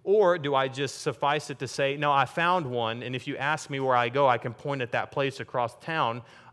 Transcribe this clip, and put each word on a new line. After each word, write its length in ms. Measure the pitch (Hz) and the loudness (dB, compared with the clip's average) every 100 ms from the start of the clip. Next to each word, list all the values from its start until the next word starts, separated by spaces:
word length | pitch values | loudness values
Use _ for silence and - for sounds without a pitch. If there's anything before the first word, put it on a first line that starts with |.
| - | 2
Or 320 | 214 185 175 | 4 6 4
do 180 | 143 135 | 2 2
I 140 | 135 | 0
just 320 | 127 139 - | -2 -6 -4
suffice 480 | 151 123 143 151 - | -6 0 0 0 -2
it 100 | 139 | -8
to 80 | 127 | -8
say, 300 | - 139 143 | -2 -2 0
"No, 160 | 147 | 2
I 100 | 139 | 4
found 420 | 127 - 170 185 135 | 2 2 2 2 0
one, 380 | 123 113 117 | -2 -2 -4
and 100 | 120 | -6
if 140 | 127 143 | -8 -6
you 80 | 139 | -6
ask 340 | 139 156 - | -4 -4 -4
me 120 | 139 | -4
where 140 | 131 123 | 2 2
I 120 | 120 | 2
go, 200 | 131 139 | 2 4
I 100 | 117 | 2
can 160 | 127 | 0
point 280 | 113 147 139 | -8 -6 -4
at 120 | 120 | -2
that 180 | 120 98 | -4 -4
place 300 | 147 139 - | -2 -2 -4
across 340 | 117 131 117 - | -6 -2 -2 -4
town. 420 | - 160 123 120 - - - | -6 -2 0 -2 -10 -20 -20